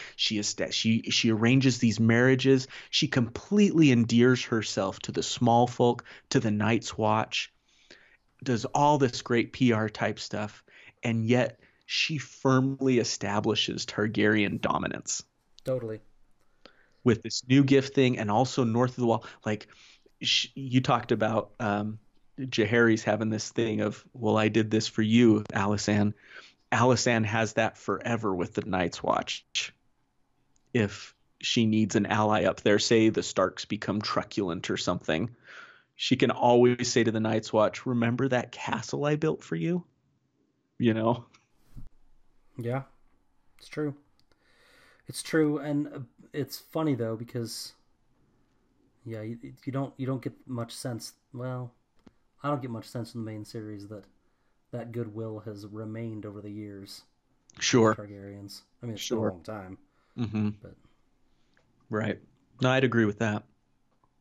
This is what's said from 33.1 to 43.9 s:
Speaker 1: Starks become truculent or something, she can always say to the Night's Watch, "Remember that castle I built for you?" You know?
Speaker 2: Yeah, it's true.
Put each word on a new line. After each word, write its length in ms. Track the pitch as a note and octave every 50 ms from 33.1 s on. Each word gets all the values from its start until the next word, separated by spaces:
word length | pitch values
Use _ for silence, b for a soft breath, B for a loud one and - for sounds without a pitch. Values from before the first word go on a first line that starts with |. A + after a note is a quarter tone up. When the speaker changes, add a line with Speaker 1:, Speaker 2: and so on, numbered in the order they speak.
| G2 - E2+
Speaker 1:
Starks 420 | - - - F#2 F#2 - - -
become 360 | - G#2+ G#2+ - - G2 G#2+
truculent 680 | G#2+ - - - - - - - G#2 F2+ E2 F#2+ - -
or 80 | F#2+ -
something, 520 | - - F2+ F2+ - - D#2 D#2+ G2 A#2 B B B B B B B B B B B B B
she 220 | - - - C3 B2
can 140 | C3+ B2+
always 600 | - - - A#2+ B2 A#2+ B2 B2 B2 - - -
say 120 | - B2 A2+
to 80 | A#2
the 80 | A2 A2+
Night's 300 | A2 A2 A2 A2+ A2+ - -
Watch, 320 | A2 G#2+ G2 - - -
"Remember 420 | C3 B2+ A#2+ A#2 A#2 A#2+ B2 C3+ C3+
that 240 | B2+ B2 - -
castle 540 | - - - - - A2+ A2+ - - C#3 C#3+
I 100 | D3 D3+
built 280 | D3+ D#3+ D#3 D3+ - -
for 120 | - E3
you?" 300 | E3 E3 E3 F3 F3+ F3 - _ _ _ _ _ _ _ _ _ _ _ _ _ _ _ _ _ -
You 160 | A#2+ A#2 G#2+
know? 320 | A2 A2 A2+ A#2+ A#2 - _ _ _ _ _ _ _ _ _ - - - - - - - _ _ _ _ _ _ _ _ _ _ -
Speaker 2:
Yeah, 260 | A#2 A#2 A#2+ C#3 C3 - _ _ _ _ _ _ _ _ _ _ _ _ _ _
it's 100 | - -
true. 260 | - D#3 D3+ D3